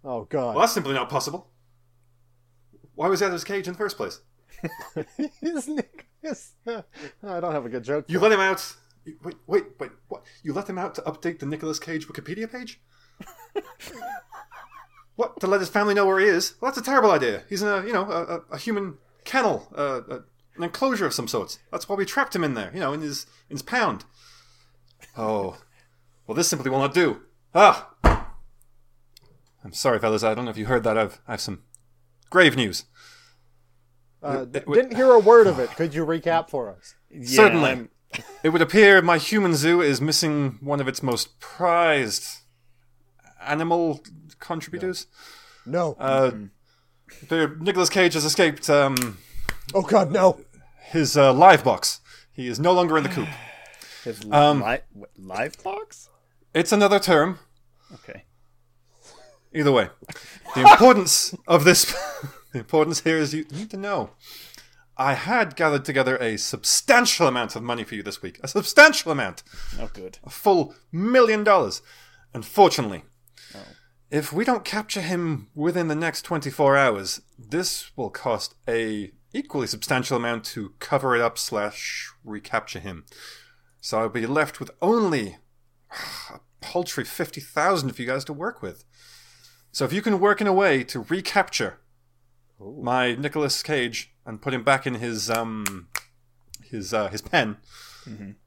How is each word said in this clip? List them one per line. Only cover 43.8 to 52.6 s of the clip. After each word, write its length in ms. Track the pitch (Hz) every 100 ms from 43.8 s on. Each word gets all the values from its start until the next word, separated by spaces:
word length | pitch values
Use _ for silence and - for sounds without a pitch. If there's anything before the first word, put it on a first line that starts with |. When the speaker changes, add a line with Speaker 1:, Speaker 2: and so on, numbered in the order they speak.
| 165 139 - - - _
Speaker 2:
contributors. 680 | - 165 160 170 185 180 - _ - - - - 120
Speaker 1:
No. 300 | 170 165 -
Speaker 2:
Uh, 320 | 131 135 131
Speaker 3:
Mm-hmm. 140 | 110 101 _ _ _ _ _ _ - -
Speaker 2:
the, 260 | 165 151 156
Nicolas 300 | 170 185 170
Cage 240 | 196 175
has 120 | 151 151
escaped, 440 | - 170 - -
um, 480 | 143 139 131 123 92 - - - - -
Speaker 1:
Oh, 80 | 196
God, 300 | - 220 170
no. 280 | 185 185 - - - - -
Speaker 2:
his, 360 | - 165 139 147
uh, 160 | 135
live 300 | 127 180 156
box. 380 | 127 95 - - - - _
He 160 | - 123
is 120 |
no 140 | 113